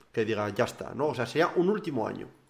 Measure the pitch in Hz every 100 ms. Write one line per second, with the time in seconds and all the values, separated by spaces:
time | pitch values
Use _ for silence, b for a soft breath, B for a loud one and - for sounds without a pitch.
0 | _ - 107 104 104 101 113 - - 113
1 | 147 127 120 147 175 190 175 208 170 131
2 | 104 98 - -